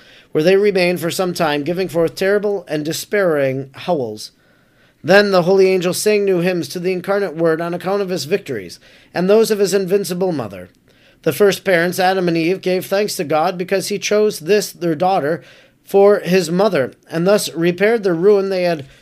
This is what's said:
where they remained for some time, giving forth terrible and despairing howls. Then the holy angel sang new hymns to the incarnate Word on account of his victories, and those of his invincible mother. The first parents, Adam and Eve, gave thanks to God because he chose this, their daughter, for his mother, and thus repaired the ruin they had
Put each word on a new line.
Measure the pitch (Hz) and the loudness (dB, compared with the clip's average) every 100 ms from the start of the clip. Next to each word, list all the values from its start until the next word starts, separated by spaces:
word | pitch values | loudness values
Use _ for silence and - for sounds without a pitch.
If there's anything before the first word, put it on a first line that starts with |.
| - - _ | -12 -20 _
where | 156 | 0
they | 160 196 | 2 4
remained | 208 190 175 180 | 2 2 0 0
for | 165 | -4
some | - 185 | -4 -4
time, | 170 165 147 | -2 0 0
giving | 143 175 185 | -2 -4 -2
forth | 156 160 | 0 -2
terrible | - 190 202 202 196 - | 0 0 0 0 -4 -4
and | 151 | -6
despairing | 151 151 - 208 185 151 135 131 135 | -4 -8 -4 0 0 2 0 -2 -8
howls. | - - 165 117 107 - _ _ _ _ _ _ _ | -10 -4 -4 -4 -8 -14 _ _ _ _ _ _ _
Then | 135 196 208 | 4 4 6
the | 185 | 4
holy | 170 190 190 | 4 4 4
angel | 190 175 | 2 -2
sang | 170 214 208 | -2 0 0
new | 202 185 | 2 0
hymns | 175 180 147 | 0 -2 -4
to | 185 | -6
the | 175 | -4
incarnate | 185 180 202 196 156 | -4 -2 -2 -2 0
Word | 165 160 | 0 0
on | 170 | -2
account | 170 175 202 | -6 -4 -2
of | 190 | -2
his | 175 | -6
victories, | 139 190 160 117 87 - _ - _ | -4 -4 -4 -10 -10 -16 _ -20 _
and | - 185 | -2 2
those | 214 214 | 4 4
of | 208 | 2
his | 196 | 0
invincible | 196 185 196 196 180 190 | 0 0 -2 -2 -4 -2
mother. | 151 110 95 90 _ _ _ _ _ | -4 -6 -10 -18 _ _ _ _ _
The | 165 | -4
first | 139 202 185 | 2 2 2
parents, | - 175 175 175 | 0 2 2 0
Adam | 185 190 175 | 0 2 0
and | 165 | 0
Eve, | 160 185 | 0 -2
gave | 180 185 - | -2 -4 -2
thanks | 196 208 - | -2 -2 -4
to | |
God | 151 151 170 180 | -2 0 0 -2
because | 185 196 175 | -4 -4 -2
he | 196 | -6
chose | - 208 214 208 | -2 0 0 -2
this, | 151 208 - | 0 0 0
their | 156 170 | -4 -4
daughter, | 151 180 190 143 165 - - _ _ | 0 0 0 0 -4 -8 -20 _ _
for | - 196 202 202 | -2 4 6 4
his | 160 185 160 | 2 0 0
mother, | 175 214 170 120 - - | 0 2 2 -2 -6 -8
and | 156 180 | -2 2
thus | 208 - | 2 0
repaired | 147 170 175 208 233 | -2 -2 2 2 2
the | 190 | 0
ruin | 165 190 202 196 | 2 4 4 2
they | 185 | -2
had | 175 160 135 - | -2 -2 -8 -20